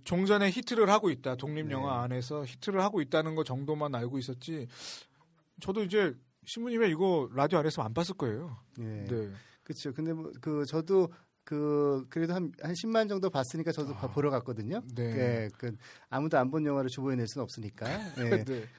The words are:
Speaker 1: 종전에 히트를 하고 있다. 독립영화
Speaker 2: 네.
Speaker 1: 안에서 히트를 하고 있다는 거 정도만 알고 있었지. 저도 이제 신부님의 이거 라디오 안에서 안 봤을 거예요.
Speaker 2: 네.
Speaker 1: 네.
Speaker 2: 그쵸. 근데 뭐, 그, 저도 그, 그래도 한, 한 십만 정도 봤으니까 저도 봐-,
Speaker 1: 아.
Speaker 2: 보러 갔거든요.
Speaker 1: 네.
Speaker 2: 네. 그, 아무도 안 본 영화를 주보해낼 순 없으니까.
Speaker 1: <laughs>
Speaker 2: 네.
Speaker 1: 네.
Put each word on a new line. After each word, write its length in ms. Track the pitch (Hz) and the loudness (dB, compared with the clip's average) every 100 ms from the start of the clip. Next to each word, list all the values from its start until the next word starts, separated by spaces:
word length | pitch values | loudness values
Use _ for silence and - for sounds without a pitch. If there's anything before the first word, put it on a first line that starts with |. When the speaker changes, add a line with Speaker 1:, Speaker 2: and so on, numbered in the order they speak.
Speaker 1:
종전에 460 | - 175 196 208 196 | -2 2 4 6 4
히트를 380 | 247 247 233 196 | 2 0 4 6
하고 220 | 208 202 | 6 4
있다. 260 | 127 135 127 | 0 -2 -4
독립영화 640 | 139 151 156 135 139 123 | -4 -4 -4 -2 -2 -2
Speaker 2:
네. 160 | 123 | -2
Speaker 1:
안에서 300 | 127 127 151 131 | -4 -4 -6 -8
히트를 340 | - - 190 | -8 -2 2
하고 180 | 196 208 | 2 2
있다는 320 | 139 165 156 | 2 2 2
거 100 | 156 | 0
정도만 500 | 147 127 139 151 147 | -2 -2 -2 -2 -2
알고 240 | 127 123 135 | -2 -2 -4
있었지. 480 | 127 123 - 160 123 - - - - _ _ _ _ - | -6 -8 -8 -8 -8 -12 -12 -12 -16 _ _ _ _ -10
저도 220 | - 202 | -4 -2
이제 300 | 196 208 180 120 _ _ - | 2 4 2 0 _ _ -12
신부님의 440 | 226 240 226 214 | -6 -2 4 4
이거 380 | 156 190 170 127 | 4 4 4 2
라디오 240 | 127 147 170 | 2 4 4
안에서 240 | 151 156 | 4 0
안 100 | 110 | -2
봤을 220 | 117 175 | 0 -2
거예요. 420 | 185 131 110 170 117 - - | 0 -2 -2 -6 -12 -14 -10
Speaker 2:
네. 260 | 110 107 | -8 -6
Speaker 1:
네. 260 | 101 117 104 101 - _ | -4 -4 -4 -8 -18 _
Speaker 2:
그쵸. 300 | - - 147 | -14 -10 -8
근데 220 | 123 160 | -4 -4
뭐, 160 | 160 156 - | -4 -8 -8
그, 240 | 160 151 | -2 0
저도 480 | 139 156 160 190 170 - _ _ | 0 0 4 4 4 0 _ _
그, 640 | - 147 147 147 143 139 123 | -6 -2 2 4 4 2 -2
그래도 240 | 165 165 | -2 0
한, 200 | 180 170 - | 0 -4 -6
한 120 | 151 | -6
십만 320 | 175 226 226 214 | -4 0 2 2
정도 200 | 196 185 | 0 0
봤으니까 420 | 143 127 165 165 | 0 -2 -2 -2
저도 200 | 151 143 | -2 -4
봐-, 120 | 143 135 | -4 -4
Speaker 1:
아. 40 | |
Speaker 2:
보러 200 | 147 143 | 0 2
갔거든요. 520 | 131 127 113 107 208 135 | 0 -2 -6 -6 -6 -6
Speaker 1:
네. 200 | 120 117 | -4 -2
Speaker 2:
네. 340 | 113 123 117 107 - | 0 0 0 -2 -6
그, 140 | 120 104 - - - | -10 -10 -14 -20 -6
아무도 300 | 131 156 151 | -4 2 2
안 120 | 131 | 2
본 140 | 156 | 2
영화를 240 | 151 139 131 | 0 0 -2
주보해낼 380 | 127 135 127 113 | -2 -2 -2 -2
순 140 | 139 | -4
없으니까. 440 | 113 - 104 - 113 | -8 -8 -10 -6 -6
Speaker 1:
<laughs> 300 | 185 202 131 | -4 -6 -4
Speaker 2:
네. 280 | 120 113 | 2 2
Speaker 1:
네. 200 | 123 123 110 | 0 -6 -8